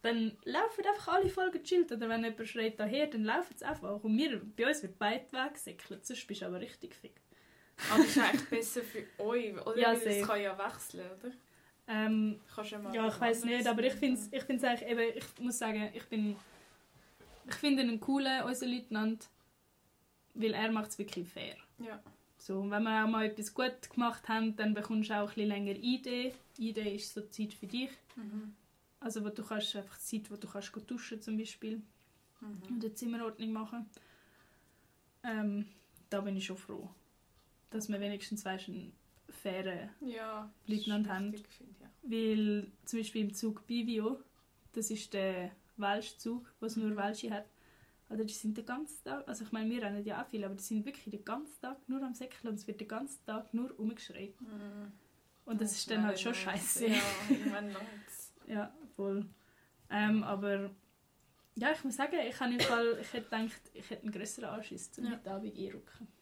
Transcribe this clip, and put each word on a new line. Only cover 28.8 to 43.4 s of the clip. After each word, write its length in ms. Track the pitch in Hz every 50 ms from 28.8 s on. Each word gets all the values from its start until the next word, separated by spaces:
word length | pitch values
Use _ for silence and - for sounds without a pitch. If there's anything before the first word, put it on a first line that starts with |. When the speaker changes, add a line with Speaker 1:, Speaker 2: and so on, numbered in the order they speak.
| _ _ _ _
Speaker 1:
Also, 240 | 277 233 220 214 208
wo 60 | 208
du 120 | 208 - 208
kannst, 300 | - 220 208 208 - -
einfach 240 | 208 196 196 - -
Zeit, 320 | - - - 214 214 -
wo 60 | 208
du 100 | 208 214
kannst 240 | - - 202 196 -
go 60 | - 220
duschen 400 | 214 - 247 240 - - 226 214
zum 160 | - - 220
Beispiel. 460 | 220 220 220 - - - 220 220 226 214 - _ _ _ _ _ _ _ _ _ _
Speaker 2:
Mhm. 220 | 220 208 202 180 185 -
Speaker 1:
Und 160 | 247 233 220
eine 100 | 220 214
Zimmerordnung 580 | - 240 233 233 233 233 226 220 - 226 220
machen. 380 | 220 220 220 214 - 233 220 - - - - - - - _ _ _ _ - _ _ _ _ _ _ _ _ _ _ _ _ _ _ _ -
Ähm, 420 | 247 220 214 208 208 202 208 208 - - - _ _ _ - - _
da 120 | - 196
bin 160 | 202 202 196
ich 100 | 190 190
schon 100 | - 185
froh, 320 | 185 - - - - - 180 - - _ _ _ _ _ _ _ _ _ _ _ _ _ _
dass 180 | - 220 214 -
wir 120 | 208 196
wenigstens, 440 | 202 202 208 202 - - 214 208 -
weisst, 240 | 190 190 190 190 -
einen 240 | 185 185 - - - _ _ _ _ - _ -
fairen 600 | - - - 202 185 190 190 190 180 175 - 208 - _
Speaker 2:
Ja, 480 | 302 254 233 226 220 220 220 214 214 208 - _ _ -
das 80 | 214
Speaker 1:
Leutnant 300 | 214 208 214 208 208 208
Speaker 2:
ist 60 | 202
Speaker 1:
haben. 200 | 190 190 196 208
Speaker 2:
wichtig, 200 | 208 208 - -
finde 200 | - - - -
ich, 80 | - -
ja. 100 | - - - _
Speaker 1:
Weil 680 | - 262 226 226 226 220 220 214 214 214 208 208 202 - - _ -
zum 160 | - - 226
Beispiel 220 | 220 214 - 220
im 120 | 214 202 202
Zug 320 | -